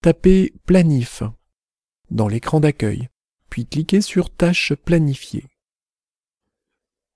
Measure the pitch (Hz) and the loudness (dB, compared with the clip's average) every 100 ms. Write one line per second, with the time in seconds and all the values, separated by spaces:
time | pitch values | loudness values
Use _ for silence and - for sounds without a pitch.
0 | 170 160 185 190 190 - - 185 165 139 | 2 2 4 4 2 -4 0 2 4 2
1 | 120 - 110 - _ _ _ _ _ _ | -2 -8 -12 -12 _ _ _ _ _ _
2 | _ 113 107 113 - 151 147 - 107 120 | _ -4 -2 -2 -2 2 2 0 -4 -4
3 | 123 _ _ _ _ - 117 143 160 196 | -10 _ _ _ _ -10 -6 -6 0 0
4 | 208 - 175 - 175 180 - 147 - 170 | 0 -4 -4 0 0 0 -2 -6 0 2
5 | 151 135 - 147 - _ _ _ _ _ | 2 -2 -8 -12 -12 _ _ _ _ _
6 | _ _ _ _ _ _ _ _ _ _ | _ _ _ _ _ _ _ _ _ _
7 | _ | _